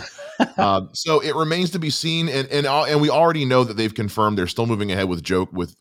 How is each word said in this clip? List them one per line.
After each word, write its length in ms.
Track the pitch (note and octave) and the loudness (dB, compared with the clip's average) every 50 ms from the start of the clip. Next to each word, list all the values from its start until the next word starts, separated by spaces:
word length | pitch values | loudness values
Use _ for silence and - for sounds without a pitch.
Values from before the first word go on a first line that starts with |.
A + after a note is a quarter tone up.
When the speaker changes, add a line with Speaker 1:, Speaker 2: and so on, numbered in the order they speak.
| - - - | -10 -14 -16
Speaker 1:
<laughs> 40 | - - - - - - - - | -18 -18 -10 -4 -2 -2 -2 0
Speaker 2:
Um, 320 | - G3 - - F#2+ - - - | 0 2 2 2 0 -2 -4 -8
so 260 | - - D#3+ D#3 D3 | -6 -2 0 0 2
it 160 | - D#3 C#3+ | 0 0 -2
remains 340 | D#3 D#3+ D#3 E3 F3+ F#3 E3 | -2 -2 -2 0 0 0 -2
to 80 | F3+ F3+ | -2 -4
be 120 | D#3+ D3 | -4 -4
seen, 360 | B2+ - D#3 E3 E3 E3 E3 | -4 -2 -2 -2 -2 0 -2
and, 200 | D#3+ B2+ C3+ C3+ C3+ | -2 -2 -2 -2 -2
and, 160 | C#3 D3 C#3+ | -2 -2 0
uh, 200 | C3+ C#3 D3+ D3+ | 0 0 0 2
and 140 | C#3 D3+ D3 | 2 2 2
we 80 | D3 D3 | 2 2
already 340 | B2+ D3+ E3 E3+ D#3+ D#3 C#3 | 4 4 4 4 4 2 2
know 180 | B2+ B2+ B2+ B2 | 4 4 4 4
that 140 | A2+ G#2 | 2 0
they've 160 | A2+ A2 G#2+ G#2+ | -2 -2 -2 -2
confirmed 420 | - G#2+ G2 - A2 G#2+ G#2+ G#2+ | -2 -4 -2 0 2 2 2 2
they're 120 | G2 F2+ | 2 0
still 180 | F2 - - A#2 | -2 -2 -2 -2
moving 260 | A2+ A2 G2+ G#2 G2+ | 0 0 -2 -2 -2
ahead 160 | F2+ G2 F#2+ | 0 0 0
with 140 | F#2 F2+ E2 | 0 -2 -4
Joke, 320 | D2+ - F#2+ F#2 F#2 - F2 | -2 -2 0 0 0 -2 -4
with, 220 | F#2 F2 E2 - _ | -6 -6 -6 -8 _